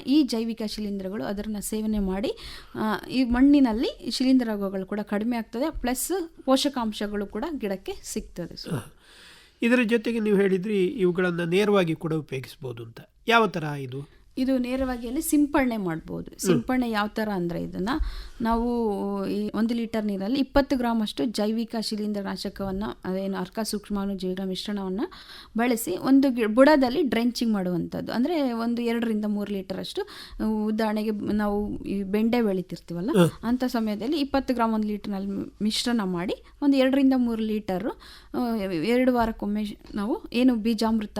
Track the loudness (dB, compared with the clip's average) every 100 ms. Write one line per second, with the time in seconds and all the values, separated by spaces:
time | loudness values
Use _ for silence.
0 | 2 4 4 0 -4 -4 -6 -6 -6 -6
1 | -6 -6 -4 -4 -6 -6 -4 -4 0 0
2 | 0 0 -2 -4 -10 -16 -12 -4 -2 -2
3 | -2 0 2 6 8 8 6 2 -2 -4
4 | -6 0 4 4 4 -2 -2 -4 -4 -6
5 | -2 -2 -2 -4 -4 -4 -4 -2 -4 -2
6 | -2 -4 -4 -4 2 4 4 -2 -4 -4
7 | -4 -4 -6 -6 -6 -4 -4 -4 -6 -10
8 | -8 -8 -8 -10 -12 -12 -8 -8 -8 -16
9 | -20 -20 -20 -20 -20 -2 4 4 4 2
10 | 0 0 2 4 4 2 0 0 0 2
11 | 2 2 0 0 0 2 4 4 4 0
12 | -2 -4 -4 -8 -8 -12 -10 -10 -14 -16
13 | -20 _ 2 4 4 0 -6 -6 -8 -10
14 | -12 -18 _ -4 0 0 0 -2 -2 -4
15 | -6 -6 2 2 4 4 2 0 -2 -4
16 | -6 -10 -10 -2 2 2 2 0 0 0
17 | -2 -2 -2 -2 -2 -4 -6 -4 -2 -2
18 | -2 -6 -12 -4 0 0 0 0 0 -2
19 | -2 -4 -2 -2 -2 0 0 0 -2 -2
20 | -2 -2 -2 0 2 2 2 2 0 0
21 | -2 -2 -2 0 0 0 -4 -4 -4 -4
22 | -4 -4 -6 -6 -8 -6 -6 -4 -6 -6
23 | -6 -4 -4 -4 -6 -6 -4 -6 -4 -4
24 | -4 -4 -4 -4 -4 -4 -6 -6 -4 -4
25 | -6 -8 -20 -20 -8 0 2 0 -2 -2
26 | 6 6 6 4 4 8 8 8 4 2
27 | 2 2 2 0 0 0 0 0 -2 -4
28 | -4 0 0 2 0 0 -2 -2 0 0
29 | 0 0 -2 -2 -4 -6 -6 -8 -6 -8
30 | -8 -10 -14 -4 -2 0 0 0 0 0
31 | -2 -4 -2 0 0 -2 -4 -6 -6 -4
32 | -2 0 2 2 0 -2 -6 -10 -10 -8
33 | 0 4 4 2 -4 -2 -2 -2 -2 -4
34 | -2 -2 0 -2 0 0 0 0 -2 -4
35 | -6 -6 -4 -6 -8 -4 -2 -2 0 0
36 | 0 -2 -4 -6 -10 -2 4 6 6 6
37 | 6 4 2 -2 -2 -4 -2 -2 -4 -8
38 | -14 -20 -10 -4 -2 -2 -2 -2 2 4
39 | 4 4 2 -2 -4 -2 -4 -8 -10 -4
40 | -2 -4 -2 2 4 4 2 0 0 0
41 | -2 -6